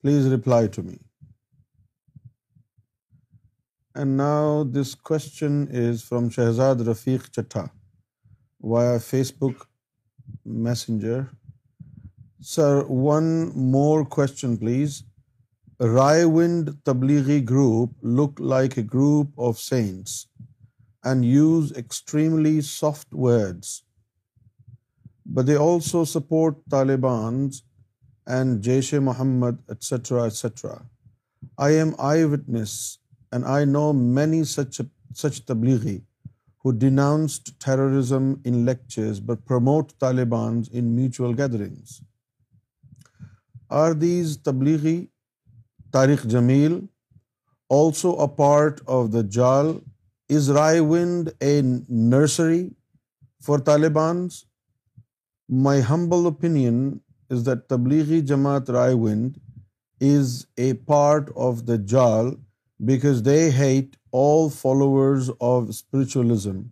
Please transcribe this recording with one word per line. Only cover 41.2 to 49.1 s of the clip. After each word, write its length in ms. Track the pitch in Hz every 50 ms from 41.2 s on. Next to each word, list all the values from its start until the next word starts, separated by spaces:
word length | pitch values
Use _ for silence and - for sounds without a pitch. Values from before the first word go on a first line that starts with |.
| 127 120 117
gatherings. 640 | 120 143 135 120 107 101 - - - - - - - - _ _ _ _ _ _ _ _ _ _ _ _ _ _ _ _ - - _ - _ _ _ - - - _ _ _ _ - _ _
Are 220 | - 143 156 165
these 460 | 165 151 165 170 175 175 175 160 147 143
Tablighi, 720 | _ 151 135 127 135 143 160 156 147 160 165 175 - - _ _ _ _ _ _ _ _ _ - _ _ _ _ - -
Tariq 320 | - 131 131 135 147 139 - 113 110
Jamil, 540 | 123 120 123 131 139 147 156 170 185 190 196 _ _ _ _ _ - _ _ _ _ _ _ _ _ _ _
also 480 | 131 143 156 165 151 - - 180 -
a 120 | 156 151 143
part 520 | 147 - 147 143 147 147 151 151 147 - -
of 260 | - 131 127 123 110